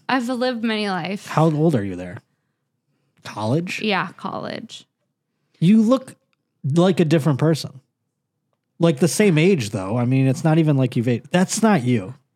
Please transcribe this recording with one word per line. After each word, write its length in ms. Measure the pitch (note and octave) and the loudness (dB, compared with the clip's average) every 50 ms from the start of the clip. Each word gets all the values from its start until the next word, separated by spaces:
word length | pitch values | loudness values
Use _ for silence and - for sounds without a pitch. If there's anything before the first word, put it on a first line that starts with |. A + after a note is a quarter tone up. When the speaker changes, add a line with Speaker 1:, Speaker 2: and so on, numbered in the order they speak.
| _ - | _ -4
Speaker 1:
I've 200 | B3 C4+ A#3+ A#3 | -4 -4 -2 -4
lived 340 | C4 A#3 B3+ B3+ B3+ A3+ G#3+ | -4 -4 -4 -4 -4 -4 -4
many 260 | A#3 A3 G#3+ G#3+ G3+ | -4 -4 -4 -4 -4
lives. 380 | F#3 F3+ D#3 F3 G3+ G3 - | -4 -6 -6 -8 -8 -10 -10
Speaker 2:
How 180 | - - D3+ D#3 E3 | -4 0 2 2 2
old 240 | D3+ C#3+ D#3 E3+ D3+ | 2 2 0 0 0
are 100 | A2+ G2 | 0 -4
you 120 | G2 F#2 | -4 -8
there? 220 | F2 F2+ F2+ F2+ - - _ _ _ _ _ _ _ _ _ _ _ _ _ _ _ _ _ _ _ _ | -10 -12 -12 -14 -16 -18 _ _ _ _ _ _ _ _ _ _ _ _ _ _ _ _ _ _ _ _
College? 560 | - - G#2+ G#2+ A2 C3 E3 F3 F#3 - - - | -16 -10 -6 -4 -2 -2 -2 -2 -4 -8 -8 -6
Speaker 1:
Yeah, 260 | G#3+ G3 F3+ D#3 F3 - | -4 -4 -4 -4 -6 -10
college. 680 | - - - - - - - - - - - - - - _ _ _ _ _ _ _ _ _ _ _ _ _ _ _ | -12 -12 -10 -10 -8 -10 -10 -12 -12 -14 -16 -18 -20 -20 _ _ _ _ _ _ _ _ _ _ _ _ _ _ _
Speaker 2:
You 240 | D#3+ F3 G#3+ A3+ A3 | 2 4 4 4 4
look 320 | G#3+ C4 B3+ C4 - - _ _ _ _ _ _ _ _ _ - C3 C#3 | 4 2 0 -2 -8 -18 _ _ _ _ _ _ _ _ _ -6 -2 2
like 260 | E3+ F3 F#3+ F3 - | 2 4 4 4 2
a 40 | F3+ | 2
different 340 | D3+ D#3 E3 C3 D#3+ C#3 A#2 | 2 2 2 2 0 0 2
person. 420 | C#3+ D#3+ E3 - - - - - - _ _ _ _ _ _ _ _ _ _ _ _ _ _ _ _ _ _ _ | 2 0 0 0 -4 -10 -16 -18 -20 _ _ _ _ _ _ _ _ _ _ _ _ _ _ _ _ _ _ _
Like, 200 | E3 E3+ D#3 - | 2 2 4 2
the 100 | F3+ E3 | 0 0
same 300 | - - G#3+ G3+ D#3+ D3+ | 2 4 4 4 4 4
age, 320 | D#3+ F#3+ G3+ D3 G#2+ G2+ | 4 4 4 2 0 -4
though. 260 | - G2+ F#2 F#2+ A2 | -6 -6 -6 -4 -2
I 80 | B2 A#2+ | -2 0
mean, 220 | A#2+ C3 C3+ C3+ | 0 2 2 2
it's 180 | C3+ B2+ E3 - | 2 0 0 0
not 140 | D#3+ D#3 E3 | 2 2 4
even 180 | D#3+ D3+ C#3+ | 4 2 2
like 200 | C3+ C3 B2+ - | 2 0 0 0
you've 120 | B2+ A2 B2+ | -2 0 0
aged. 200 | A#2+ A2 - - | -2 -2 -4 -2
That's 320 | - F3+ F#3 - - - A3 | 0 0 0 0 0 0 2
not 200 | A3 G3+ D3 A#2 | 2 2 2 2
you. 320 | B2 B2 A2 F#2 B2+ - - _ _ _ | 0 0 0 -2 -6 -12 -18 _ _ _